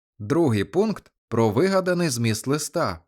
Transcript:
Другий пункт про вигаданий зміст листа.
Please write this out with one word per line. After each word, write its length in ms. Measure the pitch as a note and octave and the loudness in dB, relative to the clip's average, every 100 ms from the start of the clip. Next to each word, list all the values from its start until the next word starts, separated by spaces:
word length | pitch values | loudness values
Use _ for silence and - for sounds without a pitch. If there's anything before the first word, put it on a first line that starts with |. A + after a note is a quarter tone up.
| _ - | _ -10
Другий 460 | G#2 D#3 D#3+ G#2+ | -2 0 2 2
пункт 480 | F#2+ F3 A3 F#3 - _ - | 0 0 0 -2 -10 _ -6
про 180 | A2+ A2+ | 0 2
вигаданий 580 | G#2 F#3+ F#3+ F3+ F3 E3+ | 2 2 2 0 0 0
зміст 380 | A#2+ A#2 G#2+ - | 0 -2 -2 -2
листа. 520 | D3+ - F3 C3 E2 | -4 -4 -4 -2 -4